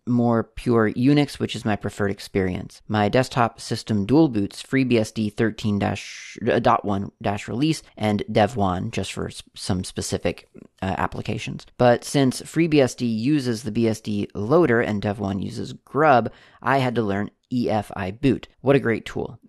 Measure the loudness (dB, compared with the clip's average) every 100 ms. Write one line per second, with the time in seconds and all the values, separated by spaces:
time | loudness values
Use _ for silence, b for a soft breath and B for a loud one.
0 | -2 2 4 2 0 -6 0 2 2 2
1 | 4 4 2 -2 -6 -4 -2 -2 -4 -2
2 | -2 -2 -4 -2 0 -2 -8 -16 -4 0
3 | 2 2 0 0 0 -2 -8 -8 -2 -2
4 | 4 4 4 2 -4 -6 -4 0 2 2
5 | 2 -2 -4 0 -2 0 -2 0 0 -4
6 | -8 -16 -16 -6 0 2 4 2 0 -4
7 | -4 -6 -4 -4 -6 -2 -2 -2 b b
8 | -2 0 0 2 2 2 -2 -2 -4 -6
9 | -6 -6 -8 -10 -18 -12 -4 -4 -4 -8
10 | -4 -2 -2 -4 -10 -20 -20 -8 -6 -2
11 | -4 -6 -6 -6 -6 -10 -10 2 4 4
12 | 2 2 2 0 -6 -2 2 4 4 2
13 | -2 -2 0 0 0 -4 -4 0 0 0
14 | -4 -4 -4 -6 0 4 4 2 2 -2
15 | -2 -4 -4 -4 -6 -8 -10 -12 _ 0
16 | 4 4 4 b b b -2 0 2 0
17 | 0 0 -4 _ -8 -4 0 -2 -4 -8
18 | -8 -2 0 0 -2 _ 2 2 2 -2
19 | -4 -8 -8 -10